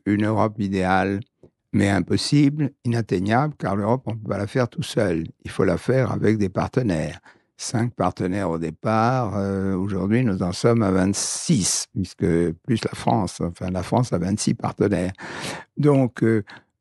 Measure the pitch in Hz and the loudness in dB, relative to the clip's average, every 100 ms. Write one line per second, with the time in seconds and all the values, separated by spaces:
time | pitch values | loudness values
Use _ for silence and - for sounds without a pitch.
0 | - 104 104 107 107 107 98 98 92 92 | 0 0 2 2 0 0 -2 0 2 2
1 | 95 98 - _ - _ _ 101 101 101 | 2 -2 -8 _ -20 _ _ 0 2 2
2 | - 101 - 147 143 151 139 - 123 117 | 0 -2 2 4 4 2 -4 -4 -4 -2
3 | 107 95 98 117 151 - 101 101 101 131 | 0 -2 2 2 0 -4 -4 -2 0 -2
4 | 120 113 104 101 104 135 120 - - - | -2 -8 -6 -4 -2 -2 -2 -4 -4 0
5 | 101 82 82 - - - 98 85 - 131 | 0 0 -4 -10 -12 -2 0 0 0 0
6 | 110 101 101 110 98 - - - 120 80 | 0 0 2 2 0 -2 -2 0 0 0
7 | 76 - - - _ _ - 113 120 - | -2 -8 -18 -20 _ _ -6 -2 -4 0
8 | 90 - 92 101 92 82 80 80 110 110 | -2 0 -2 -2 -2 -2 -4 -4 -2 2
9 | 117 131 110 101 98 98 98 92 98 95 | 2 2 0 -2 -2 0 0 0 -2 -2
10 | 92 117 123 92 92 - 120 117 101 92 | 2 2 2 0 -2 0 2 4 4 2
11 | 95 98 - - - 147 85 - - - | 2 0 -4 -6 0 2 2 -2 -4 -6
12 | 92 - 92 85 85 80 - 110 - - | -6 -2 0 2 0 -2 -2 -2 -2 -2
13 | - 117 90 - 85 85 92 92 90 113 | 0 0 0 -4 -6 -4 -4 -4 0 0
14 | 123 90 87 107 - 135 - - 104 92 | 0 0 0 0 0 -2 -4 0 0 2
15 | 90 - - - - - - - 143 139 | -2 -6 -12 -10 -10 -12 -12 0 4 4
16 | 123 - 113 110 101 - _ _ | 2 2 2 2 -2 -14 _ _